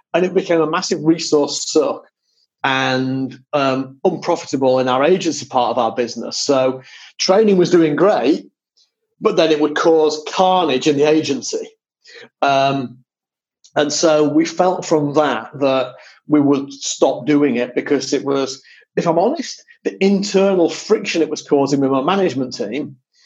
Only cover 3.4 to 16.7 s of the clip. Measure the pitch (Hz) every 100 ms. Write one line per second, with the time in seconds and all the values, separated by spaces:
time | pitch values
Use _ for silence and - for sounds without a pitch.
3.4 | _ 147 135 131 135 - 190 160 160 165
4.4 | - 139 131 131 127 127 147 185 160 143
5.4 | 120 131 110 123 117 110 120 120 - -
6.4 | - 139 131 131 - - - - - 190
7.4 | 220 190 170 175 160 139 180 175 120 185
8.4 | - _ _ _ _ _ _ _ 196 180
9.4 | 165 156 151 151 175 160 156 147 - -
10.4 | 185 185 165 127 143 139 151 156 131 131
11.4 | - - - _ _ _ _ - - _
12.4 | 139 135 139 135 123 - _ _ _ _
13.4 | _ _ _ 143 147 - 165 151 151 147
14.4 | 160 - 180 185 - 160 147 143 147 117
15.4 | 110 131 135 131 123 - - _ - 147
16.4 | 139 139 139